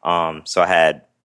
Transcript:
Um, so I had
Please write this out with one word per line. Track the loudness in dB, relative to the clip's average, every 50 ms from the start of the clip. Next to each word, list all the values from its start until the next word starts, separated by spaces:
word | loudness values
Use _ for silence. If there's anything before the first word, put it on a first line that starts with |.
| _
Um, | -2 -2 0 -2 -2 -6 -10 -14
so | -6 -2 0
I | 0
had | 2 2 2 2 2 0 -4 _ _ _ _ _ _